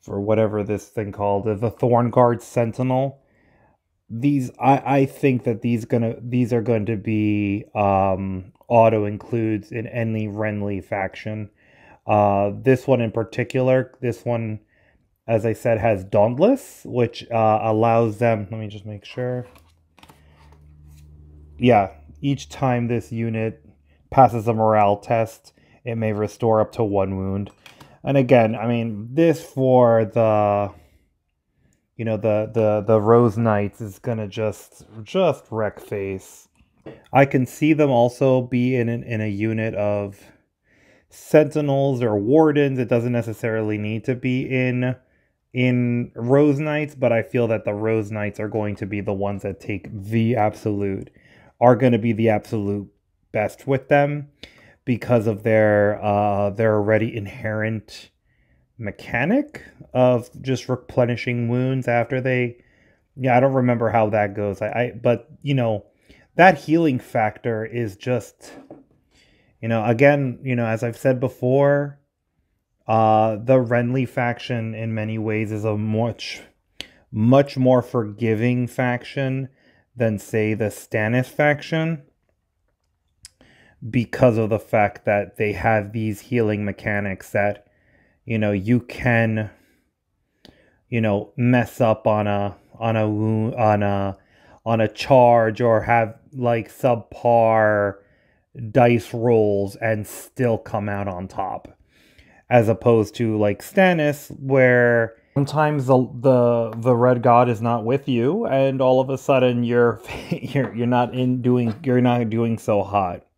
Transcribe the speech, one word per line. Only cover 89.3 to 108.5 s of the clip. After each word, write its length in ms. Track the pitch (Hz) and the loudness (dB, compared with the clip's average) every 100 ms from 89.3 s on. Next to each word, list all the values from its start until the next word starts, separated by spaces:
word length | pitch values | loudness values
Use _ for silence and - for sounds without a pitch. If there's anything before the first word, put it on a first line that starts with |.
| 110 104 - _ _ _ _ _ _ _ _ - _ _ _ _ | -2 -6 -12 _ _ _ _ _ _ _ _ -20 _ _ _ _
you 120 | 120 | -2
know, 320 | 110 101 - - | 0 -2 -4 -2
mess 440 | 120 123 113 - | 2 2 0 0
up 260 | 117 107 - | 0 2 0
on 200 | 107 104 | 0 0
a, 300 | 101 101 - _ - | -2 -4 -8 _ -6
on 180 | 113 113 | -2 0
a 120 | 107 | 0
wound, 460 | 107 107 110 110 | 0 0 0 -2
on 280 | 123 110 104 | 0 2 2
a, 360 | 101 101 98 95 _ _ _ - - | 0 -2 -4 -8 _ _ _ -14 -4
on 140 | 117 | 0
a 80 | 107 | 0
charge, 720 | - - 135 120 120 113 110 | -2 2 6 6 6 2 0
or 200 | 123 110 | 2 2
have, 340 | 104 117 113 - _ | 2 0 0 -6 _
like, 360 | 135 120 117 113 | -6 -2 -2 -4
subpar 1200 | - 135 117 - - 120 117 113 110 107 107 101 95 _ _ _ _ _ - 113 | -4 0 0 -4 -4 2 4 4 4 2 2 0 -4 _ _ _ _ _ -14 -4
dice 440 | 131 120 120 113 | 4 4 4 0
rolls 640 | 120 117 117 107 101 98 98 | -4 2 2 2 0 -4 -4
and 300 | 113 110 104 | -4 -4 -6
still 520 | - - - 123 110 | -14 -20 -4 -2 -2
come 300 | - 110 104 | -4 -6 -4
out 200 | 101 101 | -6 -6
on 180 | 90 92 | -8 -10
top, 420 | - 95 - - - _ _ _ _ _ _ _ | -8 -8 -8 -14 -20 _ _ _ _ _ _ _
as 180 | 120 110 | 4 4
opposed 460 | 107 - 117 104 | 2 4 4 2
to, 240 | - 117 107 | -2 -2 0
like, 240 | 104 101 | 0 -2
Stannis, 640 | - - 185 175 147 143 - - | -4 2 2 2 0 -4 -10 -14
where 720 | 135 135 127 123 120 117 113 - _ | -2 4 6 6 4 4 0 -4 _
sometimes 520 | - 143 147 151 151 127 | -4 -2 0 0 0 2
the, 200 | 131 123 123 | 2 2 0
the, 560 | 127 127 120 120 117 113 | 2 4 4 2 -2 -4
the 180 | 113 | 0
Red 280 | 120 123 123 | 2 4 2
God 260 | 120 120 123 | 4 4 4
is 140 | 110 | 0
not 240 | 117 117 110 | -2 -2 0
with 220 | 139 143 | -2 0
you, 360 | 123 120 190 | 0 0 -2
and 380 | 233 | -2